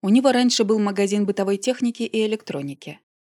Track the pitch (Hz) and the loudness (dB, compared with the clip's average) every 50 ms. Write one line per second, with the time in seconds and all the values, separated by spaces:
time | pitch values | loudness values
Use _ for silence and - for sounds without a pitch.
0 | - 190 208 254 262 277 254 247 247 247 240 - 226 196 220 220 208 202 202 196 | 2 4 2 4 4 4 4 4 2 2 2 2 2 2 2 0 0 -2 0 0
1 | 202 196 196 208 202 190 202 - 196 190 202 196 196 - 254 - 254 240 233 - | 0 0 0 0 0 0 0 -2 0 -2 -2 -2 -2 -4 -2 0 -2 -4 -2 -4
2 | 233 - - 220 214 214 214 214 - - - 143 143 143 139 - - - 147 - | -8 -4 -2 -2 -2 -2 -2 -6 -8 -10 -10 -8 -8 -8 -12 -12 -14 -18 -18 -18
3 | _ _ _ _ | _ _ _ _